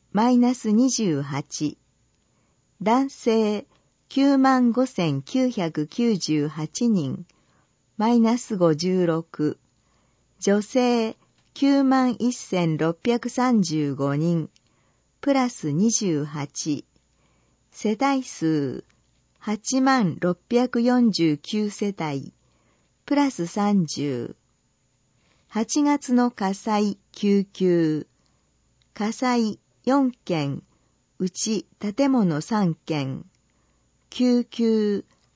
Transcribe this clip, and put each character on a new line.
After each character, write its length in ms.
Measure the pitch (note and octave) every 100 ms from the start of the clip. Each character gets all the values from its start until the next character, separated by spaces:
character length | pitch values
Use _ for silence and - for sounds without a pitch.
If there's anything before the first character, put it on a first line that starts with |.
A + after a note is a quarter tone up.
| _
マ 180 | G3+ A#3+
イ 80 | B3
ナ 160 | A#3+
ス 180 | B3+ G#3+
二 180 | G#3+ C4
十 320 | A#3 G3+ C#3+
八。 560 | C#3+ C#3 - - D3 - _ _ _ _ _ _ _ _ _ -
男 260 | G3 B3 C#4
性 560 | - A#3+ A3 G#3+ G#3 - _ _ _ -
九 280 | C4 C#4 C#4
万 360 | C4 C4 A#3+
五 120 | A#3
千 380 | C4 - E3 C#3
九 260 | - B3+ B3+
百 360 | A3 E3 D#3 D3+
九 300 | - A#3 F#3+
十 300 | - D3+ D3
八 400 | D3+ D#3 - A#3+
人。 360 | G3 C3+ B2+ - _ _ _ _ _ _ -
マ 140 | A3
イ 100 | A#3+
ナ 160 | A3+ A#3+
ス 200 | - G3+
五 180 | E3+
十 320 | D3+ F3+ F#3 E3+
六。 500 | D#3+ E3 - D3+ - _ _ _ _ _ _ _ _
女 220 | G3+ G#3
性 560 | G3+ B3+ B3 A#3+ A3 - _ _ _
九 280 | - C#4 C#4
万 320 | C4+ C4 B3+ A#3
一 140 | B3
千 440 | B3 - F#3 E3+ D3+
六 160 | D#3+
百 380 | E3 A#3+ A#3 B3
三 320 | - B3+ A3+
十 320 | E3 D#3 C#3+
五 200 | C3 C#3
人。 360 | C#3+ E3+ E3 - _ _ _ _ _ _ _
プ 100 | C#4
ラ 160 | C4+ B3
ス 240 | - D#3
二 180 | D3 A3+
十 340 | - G3+ D3+
八。 600 | D3 D3+ C#3 - D#3+ C#3+ - _ _ _ _ _ _ _ _
世 240 | - G#3 G#3+
帯 240 | C#4 C4+
数 600 | B3+ - D#3+ D#3 C#3 - - _ _ _ _ _
八 420 | - G#3+ - C4
万 380 | C4 C4 F#3 -
六 160 | F3 F3+ -
百 200 | A#3+ B3 A#3+
四 280 | A#3+ B3 A#3
十 280 | F3 E3 D3+
九 320 | - G#3+ G#3
世 240 | - G3+
帯。 380 | G3 D#3 C#3 - - _ _ _ _ _ _ -
プ 80 |
ラ 160 | C#4+ C#4
ス 160 | - E3+
三 400 | G#3+ G3+ G3+ D#3+
十。 500 | - C#3+ B2 A#2 - _ _ _ _ _ _ _ _ _ _ _
八 340 | G#3+ A3+ D4+
月 300 | D4 C#4+ -
の 180 | B3 B3
火 220 | - F#3+
災 460 | G3 A3+ G#3 G#3 G3 _
九 320 | - G#3 G3+
件。 600 | G3 - F#3 E3+ D#3+ D#3 - _ _ _ _ _ _ _ _
火 200 | - G#3
災 460 | - B3+ A#3+ G#3+ - _ _
四 280 | A#3 C#4 B3+ -
件。 380 | - E3 C#3+ F#3 - _ _ _ _ -
う 120 | F#3
ち 360 | - A3 G#3+ - _
建 340 | G#3 G#3 C#4
物 280 | B3+ F#3 D3+
三 320 | - G#3+ F3+
件。 500 | D#3 - D3+ C3+ C3+ F3 _ _ _ _ _ _ _ _
救 340 | - B3 A#3+
急 600 | A#3 - A3+ A3 G#3 G3+ - _ _